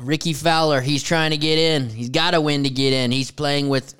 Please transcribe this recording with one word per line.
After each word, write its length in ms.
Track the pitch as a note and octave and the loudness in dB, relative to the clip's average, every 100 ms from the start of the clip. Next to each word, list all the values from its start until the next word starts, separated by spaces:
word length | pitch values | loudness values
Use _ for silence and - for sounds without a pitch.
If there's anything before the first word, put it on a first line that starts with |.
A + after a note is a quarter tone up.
Rickie 320 | B2+ D3+ E3 | -4 -2 -2
Fowler, 480 | C#3 E3 D#3+ D#3 C#3 | -2 0 2 2 0
he's 220 | C3 C#3+ | 0 -2
trying 280 | - E3 D#3 | 0 0 0
to 60 | D3+ | 0
get 200 | D#3 D#3 | 0 2
in. 320 | D#3+ D3+ A#2+ | 2 2 -2
He's 200 | A2 A#2+ | -6 -4
gotta 300 | D#3 F3 E3+ | 0 2 2
win 240 | D3+ C#3+ | 2 0
to 60 | C#3 | 0
get 240 | B2+ C3+ | 0 2
in. 180 | C3 B2 | 2 0
He's 200 | C3 B2+ | 0 -4
playing 380 | - D3 C#3+ C#3 | -4 -2 0 0
with 260 | C3+ - | -2 -4